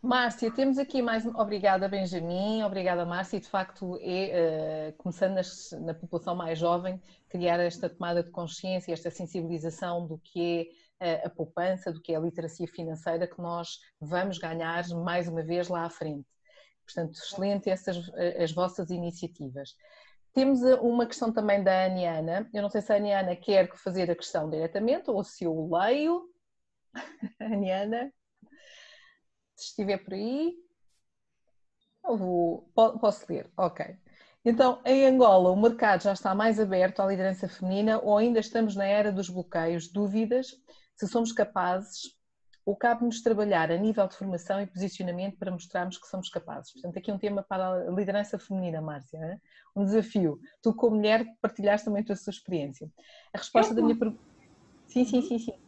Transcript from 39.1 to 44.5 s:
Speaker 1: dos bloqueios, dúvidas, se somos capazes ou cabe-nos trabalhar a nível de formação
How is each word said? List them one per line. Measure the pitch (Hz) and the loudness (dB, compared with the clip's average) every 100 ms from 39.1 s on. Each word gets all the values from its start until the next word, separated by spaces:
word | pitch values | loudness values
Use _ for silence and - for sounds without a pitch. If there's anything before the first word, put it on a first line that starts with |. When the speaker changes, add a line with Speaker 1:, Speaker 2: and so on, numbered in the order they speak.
Speaker 1:
dos | 190 180 | 0 -4
bloqueios, | 180 175 170 165 170 165 | -6 -6 -2 0 -2 -4
dúvidas, | 180 208 208 220 247 262 - _ - _ _ | -2 0 0 2 0 -2 -12 _ -20 _ _
se | 202 | -2
somos | 240 226 | 0 0
capazes | 233 208 - 180 185 208 - - _ _ _ _ - - | 0 -2 0 0 -2 -4 -14 -16 _ _ _ _ -10 -6
ou | 202 | 0
cabe-nos | 240 233 240 226 | 2 2 0 0
trabalhar | - 214 208 185 160 | 0 2 4 4 4
a | 170 | 2
nível | 214 214 190 | 2 2 0
de | - | 0
formação | 196 175 - | -6 -6 -4